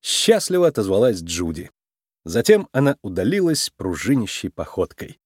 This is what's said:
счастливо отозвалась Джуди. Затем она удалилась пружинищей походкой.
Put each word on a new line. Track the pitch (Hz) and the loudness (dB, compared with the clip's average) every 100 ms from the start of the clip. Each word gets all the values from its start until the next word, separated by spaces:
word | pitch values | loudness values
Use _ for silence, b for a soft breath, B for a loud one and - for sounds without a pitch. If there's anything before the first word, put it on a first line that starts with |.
счастливо | - - - 220 - 180 175 | -4 -2 2 2 2 2 2
отозвалась | 127 98 95 127 101 | 2 0 2 2 0
Джуди. | 82 82 85 76 71 _ _ _ _ _ | -6 -6 -4 -6 -12 _ _ _ _ _
Затем | 82 92 117 208 190 | -6 -4 4 4 4
она | - 139 143 | 0 0 0
удалилась | 101 87 95 196 175 151 - _ | -6 -2 0 2 0 0 -4 _
пружинищей | 95 85 - 139 107 - 92 | -6 -4 0 0 0 -6 -10
походкой. | - 82 - 87 - - - | -10 -10 -4 -4 -6 -18 -18